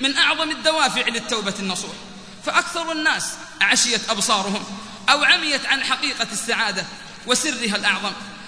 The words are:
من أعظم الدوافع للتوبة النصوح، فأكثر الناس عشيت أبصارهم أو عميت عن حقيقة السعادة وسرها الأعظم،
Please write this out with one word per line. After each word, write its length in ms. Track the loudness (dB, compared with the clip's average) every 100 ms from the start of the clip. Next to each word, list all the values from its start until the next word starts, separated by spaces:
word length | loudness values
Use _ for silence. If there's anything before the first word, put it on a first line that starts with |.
من 160 | 0 4
أعظم 340 | 4 4 0
الدوافع 580 | 0 2 4 4 2 0
للتوبة 460 | 0 -2 -2 -2 -2
النصوح، 340 | -4 -4 -6 -10 -14 -16 -16 -10 -2
فأكثر 460 | 0 0 -2 -4
الناس 400 | -2 0 0 -2 -8 -10 0
عشيت 500 | 2 4 4 2 0
أبصارهم 540 | -2 2 2 2 -2 -4 -10 -12 -6 4
أو 160 | 4 6
عميت 420 | 4 4 0 2
عن 180 | 0 2
حقيقة 420 | 0 -2 -2 -4
السعادة 520 | -4 -2 0 0 -2 -6 -8 -14 -10 0
وسرها 500 | 2 2 0 0 0
الأعظم، 360 | 2 0 0 -6 -10 -14